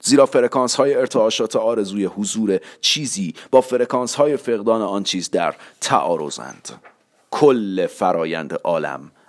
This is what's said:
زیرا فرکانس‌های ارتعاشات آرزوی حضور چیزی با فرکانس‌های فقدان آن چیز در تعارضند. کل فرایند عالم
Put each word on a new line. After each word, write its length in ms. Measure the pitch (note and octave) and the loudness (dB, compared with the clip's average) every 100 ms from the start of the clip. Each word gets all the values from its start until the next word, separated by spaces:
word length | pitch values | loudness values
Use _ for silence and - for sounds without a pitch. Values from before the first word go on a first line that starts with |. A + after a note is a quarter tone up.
زیرا 240 | - C#3 C3+ | 2 4 6
فرکانس‌های 680 | C3 A#2+ C3+ B2 - C#3 | 4 2 0 -2 0 2
ارتعاشات 640 | B2+ B2+ B2 A2 - A2 B2 | 2 0 2 2 0 -2 0
آرزوی 480 | A2 A2 G2 G2+ | 0 -2 -2 -2
حضور 560 | F#2 - G#2 A2+ G#2 F#2+ - - | -4 -4 -4 -2 0 0 -4 -6
چیزی 540 | - D#3 C3+ G2+ F2 - - | -2 -2 -4 -6 -6 -8 4
با 100 | C3 | 4
فرکانس‌های 760 | - B2 A#2+ B2+ B2 - D3 C3+ | 4 -2 0 -2 -4 0 0 0
فقدان 460 | - A2+ G#2+ A2+ | -2 -2 0 0
آن 200 | G2+ G2+ | 0 -4
چیز 280 | F#2+ F#2 E2 | -4 -6 -2
در 240 | F#2 D#2+ - - - | -2 -2 -6 -16 -10
تعارضند. 1000 | - A#2+ F2 D#2+ D2 - B1+ - - - - _ _ _ - | 0 0 0 -4 -4 -10 -14 -18 -20 -20 -20 _ _ _ -8
کل 560 | - D3 B2+ G2+ F#2 E2+ | 4 4 4 0 -2 -4
فرایند 680 | - F#2 E2+ D#2+ E2 D2+ | 0 0 0 -2 -4 -6
عالم 580 | E2 - E2 D2 C2+ D2 _ | -4 -2 -2 -2 -8 -14 _